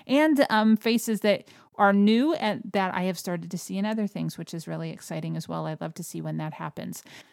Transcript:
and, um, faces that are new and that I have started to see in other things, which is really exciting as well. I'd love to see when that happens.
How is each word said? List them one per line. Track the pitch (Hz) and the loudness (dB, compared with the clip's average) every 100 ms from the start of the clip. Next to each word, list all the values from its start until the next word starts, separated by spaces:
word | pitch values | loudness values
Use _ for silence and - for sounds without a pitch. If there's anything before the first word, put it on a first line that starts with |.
| - | 0
and, | 262 311 285 277 | 2 4 4 4
um, | 220 214 220 | 4 4 4
faces | 233 233 - 214 | 4 0 0 0
that | 214 196 - - _ - | 2 0 -2 -20 _ 4
are | 202 | 6
new | 202 202 226 285 | 6 6 6 4
and | 330 214 202 - | 2 0 -4 -4
that | 202 185 | -2 -2
I | 180 | 0
have | 185 180 | -2 -4
started | - 175 170 | -4 -6 -6
to | 175 | -8
see | - 190 | -6 -4
in | 208 | -2
other | 220 202 | -2 -2
things, | 180 160 - | -2 -6 -6
which | 165 | -8
is | 170 160 | -10 -8
really | 160 165 | -6 -8
exciting | 165 - 165 160 160 | -10 -10 -8 -6 -6
as | 160 | -6
well. | 165 156 | -6 -6
I'd | 156 | -6
love | 165 165 | -8 -8
to | |
see | 170 170 | -10 -8
when | 160 156 | -6 -6
that | 156 | -6
happens. | - 156 - - - - - - | -8 -10 -10 -12 -12 -16 -20 -20